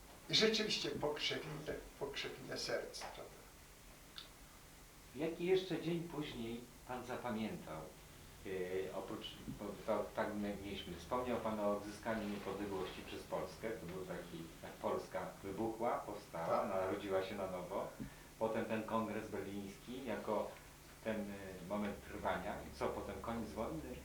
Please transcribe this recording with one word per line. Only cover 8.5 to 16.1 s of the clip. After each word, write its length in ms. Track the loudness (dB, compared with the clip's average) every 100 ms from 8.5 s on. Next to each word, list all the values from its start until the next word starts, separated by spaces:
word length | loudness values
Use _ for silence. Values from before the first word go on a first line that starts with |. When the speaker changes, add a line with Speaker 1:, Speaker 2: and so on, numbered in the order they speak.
| -2 0 0 0 -2
Speaker 2:
oprócz, 300 | -4 -4 -6 -8 -8
bo 180 | -4 -4 -4 0
to, 200 | 2 2 0
tak 180 | 0
my 240 | 2 0 -2 -4
mieliśmy, 300 | -6 -6 -6
wspomniał 420 | 0 0 2 2
pan 220 | 2 2
o 180 | 4 4
odzyskaniu 520 | 0 -4 0 0 0
niepodległości 720 | -2 -2 -2 0 0 -2 -4 -6
przez 160 | -8
Polskę. 460 | -2 -2 -2 -4 -4
To 160 | -4 -4
był 200 | -6 -4
taki, 320 | -4 -6 -8 -8 -10
jak 80 | -10
Polska 560 | 6 6 6 4 0 0 -2
wybuchła, 480 | -2 4 4 6 6
powstała, 680 | 6 2